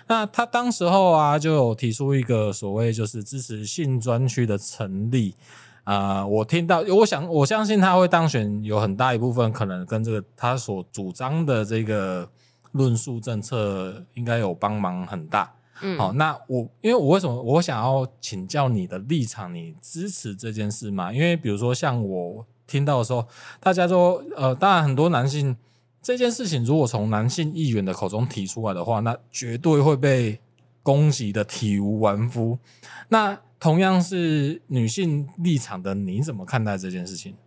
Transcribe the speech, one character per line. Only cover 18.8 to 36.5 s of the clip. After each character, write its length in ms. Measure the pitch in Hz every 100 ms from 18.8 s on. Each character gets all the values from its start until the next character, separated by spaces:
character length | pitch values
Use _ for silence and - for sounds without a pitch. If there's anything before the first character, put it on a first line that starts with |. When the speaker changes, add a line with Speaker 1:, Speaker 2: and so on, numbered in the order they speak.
| 90
Speaker 1:
的 140 | 92
立 260 | 110 165 117
场， 300 | - 92 87
你 200 | 82 78
支 280 | - 160 196
持 260 | 180 113 98
这 160 | 117
件 180 | 107 104
事 220 | 104 107
吗？ 220 | 98 90
因 80 | 120
为 160 | 170 170
比 100 | 110
如 80 | 101
说 180 | 120
像 320 | 127 151 120 104
我 400 | 92 87 107 117 _ -
听 160 | 143
到 140 | 143 135
的 80 | 113
时 80 |
候， 120 | 123 117 - - -
大 100 | 196
家 160 | 180 180
都， 340 | 180 180 180 - -
呃， 180 | 135
当 160 | 131 190
然 140 | 180
很 100 | 147
多 140 | 131 165
男 180 | 147 135
性， 300 | 147 139 123 _ _ _ _
这 160 | - 247
件 120 | 240
事 160 | 233 226
情 200 | 151 117
如 120 | 156
果 80 | 123
从 240 | 113 107
男 200 | 107 113
性 240 | - 156
议 160 | 160 147
员 160 | 110 95
的 80 |
口 160 | 90 95
中 180 | 104 120
提 180 | 110 95
出 220 | - 110
来 60 |
的 100 | 90
话， 160 | 87 110
那 180 | 113 120 _
绝 260 | - 120 120
对 220 | 165 147
会 160 | 143 139
被 460 | 139 131 113 110 _ _ _ _
攻 260 | - 139 151
击 220 | 131 110
的 140 | 104 104
体 340 | - 110 101
无 220 | 101 107
完 260 | 107 101 117
肤。 320 | 120 113 120 - _ - - -
那 320 | 220 208 196 - _
同 200 | 165 160
样 200 | 190 185
是 600 | 175 185 170 151 139 170 -
女 200 | 131 110
性 400 | 147 175 147 139 -
立 180 | 175 147
场 240 | - 95
的， 140 | 92 98
你 260 | 95 98
怎 140 | 151 110
么 100 |
看 180 | 92